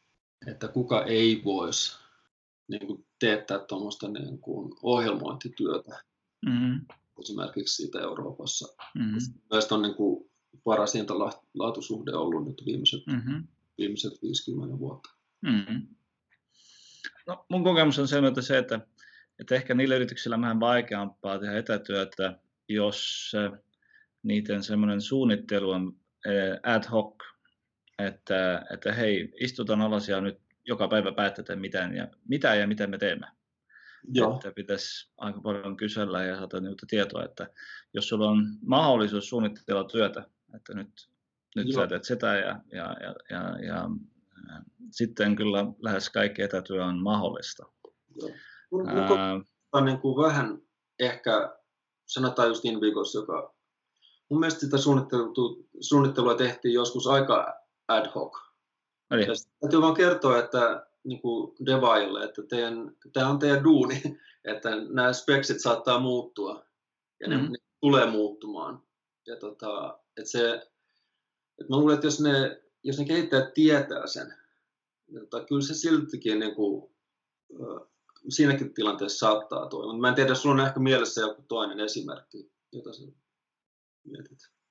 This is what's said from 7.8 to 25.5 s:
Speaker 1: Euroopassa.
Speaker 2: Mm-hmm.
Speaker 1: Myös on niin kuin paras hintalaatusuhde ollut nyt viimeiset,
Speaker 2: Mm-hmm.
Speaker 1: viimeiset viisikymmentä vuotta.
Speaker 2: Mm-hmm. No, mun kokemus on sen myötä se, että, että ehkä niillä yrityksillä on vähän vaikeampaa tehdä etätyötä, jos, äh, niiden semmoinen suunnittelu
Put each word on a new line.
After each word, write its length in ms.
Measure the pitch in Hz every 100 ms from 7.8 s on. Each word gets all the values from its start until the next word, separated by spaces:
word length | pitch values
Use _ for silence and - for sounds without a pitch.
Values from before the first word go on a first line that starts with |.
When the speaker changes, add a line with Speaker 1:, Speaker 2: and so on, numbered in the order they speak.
| - -
Speaker 1:
Euroopassa. 720 | - 98 - - - - - - -
Speaker 2:
Mm-hmm. 240 | - 110 110 123 - -
Speaker 1:
Myös 220 | 110 107
on 100 | 107
niin 120 | 104
kuin 360 | - 101 - - _ _ -
paras 300 | 113 107 107
hintalaatusuhde 1160 | 113 104 90 101 - _ - 113 - - 107 -
ollut 320 | 78 85 80 -
nyt 160 | - 127
viimeiset, 400 | 123 143 - -
Speaker 2:
Mm-hmm. 400 | 127 120 151 165 _ _ -
Speaker 1:
viimeiset 340 | 104 104 107 -
viisikymmentä 560 | 107 - - - - 135
vuotta. 320 | - - - _ _ _
Speaker 2:
Mm-hmm. 480 | 160 110 98 120 - _ _ _ _ _ _ _ _ _ - - - - -
No, 180 | 180 -
mun 140 | 180
kokemus 340 | 180 165 156 139
on 100 | 139
sen 140 | 143
myötä 200 | 135 127
se, 160 | 123 135
että, 220 | 123 110 - _ - - _ -
että 160 | -
ehkä 200 | 127 131
niillä 220 | 127 135 131
yrityksillä 400 | 123 127 127 117
on 60 |
vähän 180 | 120 113
vaikeampaa 800 | 117 120 117 104 101 - 98 98
tehdä 200 | 101 104
etätyötä, 800 | 117 107 - 98 95 - 95 90 _ _ -
jos, 640 | 104 104 101 - - -
äh, 240 | 107 101 101 _ _ _ _ _ _
niiden 400 | 107 107 104 101
semmoinen 380 | 98 107 104 101
suunnittelu 680 | 104 135 123 104 -